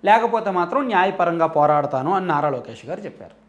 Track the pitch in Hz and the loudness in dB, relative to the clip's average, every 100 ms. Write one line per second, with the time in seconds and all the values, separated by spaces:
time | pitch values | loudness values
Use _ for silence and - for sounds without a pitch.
0 | 196 226 226 220 214 185 175 262 269 202 | 6 4 4 -2 -2 -2 0 -2 0 2
1 | 190 190 170 170 160 151 147 147 143 135 | 2 0 -2 0 0 2 2 2 0 -4
2 | 139 196 185 147 147 131 117 110 120 185 | -2 -2 0 0 0 -4 -10 -16 -12 -12
3 | 196 - 87 - | -12 -18 -20 -20